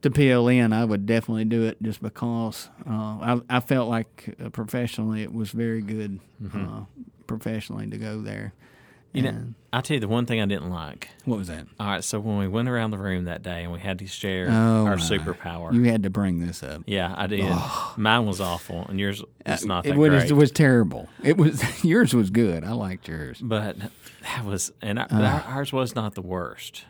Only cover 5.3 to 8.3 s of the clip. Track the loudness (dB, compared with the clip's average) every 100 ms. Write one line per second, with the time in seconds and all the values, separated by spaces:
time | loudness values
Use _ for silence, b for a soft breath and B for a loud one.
5.3 | -6 -6 -4 -2 -2 -4 -6 -6 -8 _
6.3 | _ -10 -6 -6 -8 -14 -16 -20 _ -10
7.3 | -8 -6 -6 -8 -10 -8 -8 -8 -8 -8